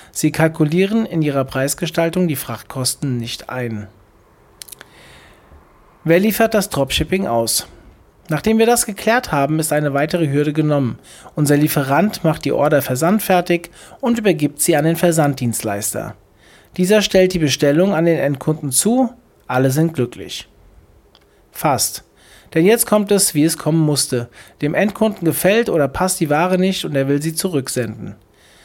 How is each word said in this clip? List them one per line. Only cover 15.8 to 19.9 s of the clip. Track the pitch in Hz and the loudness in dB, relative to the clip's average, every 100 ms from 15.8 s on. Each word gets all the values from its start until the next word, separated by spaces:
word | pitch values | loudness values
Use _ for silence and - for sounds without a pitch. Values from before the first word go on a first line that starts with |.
| - - 104 - _ _ - - _ - | -6 -8 -10 -14 _ _ -20 -20 _ -2
Dieser | 185 214 | 2 2
stellt | - 190 185 | 4 4 4
die | 180 | 2
Bestellung | 147 - 143 151 196 | 0 2 2 4 2
an | 160 170 | 2 2
den | 151 | 2
Endkunden | 139 135 156 156 143 | 0 -2 -4 -4 -2
zu, | - 208 254 240 - _ _ - | -2 2 2 0 -4 _ _ -4
alle | 127 135 | 0 2
sind | 143 165 | 2 0